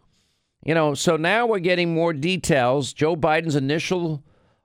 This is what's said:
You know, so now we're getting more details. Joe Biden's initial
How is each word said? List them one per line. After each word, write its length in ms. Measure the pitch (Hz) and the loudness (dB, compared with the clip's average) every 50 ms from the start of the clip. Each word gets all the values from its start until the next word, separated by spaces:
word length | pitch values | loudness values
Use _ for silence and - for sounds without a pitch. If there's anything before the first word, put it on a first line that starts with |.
| _ _ _ _ _ _ _ _ _ _ _ _ - | _ _ _ _ _ _ _ _ _ _ _ _ -4
You 80 | 139 160 | -2 0
know, 220 | 165 156 151 139 | 0 0 0 0
so 200 | 135 - 175 165 | 0 0 0 2
now 300 | 151 160 175 202 226 240 | 2 2 0 0 2 0
we're 140 | 233 220 196 | 0 0 0
getting 340 | 165 185 180 175 175 170 165 | 0 0 0 2 0 0 0
more 180 | 160 165 170 | 0 0 0
details. 800 | 165 135 139 180 185 170 - - 165 135 120 123 127 147 135 - | -2 -2 -2 -2 -2 -2 0 0 2 2 2 2 2 0 -2 -4
Joe 240 | - - 147 156 175 | -4 -2 0 0 0
Biden's 400 | 156 131 156 156 165 165 160 143 | 0 2 2 2 2 0 0 0
initial 640 | 147 135 135 151 165 - - 185 180 170 160 156 143 - _ _ _ _ _ _ _ | 0 0 0 -2 -2 -2 -2 -4 -2 -2 -4 -6 -8 -10 _ _ _ _ _ _ _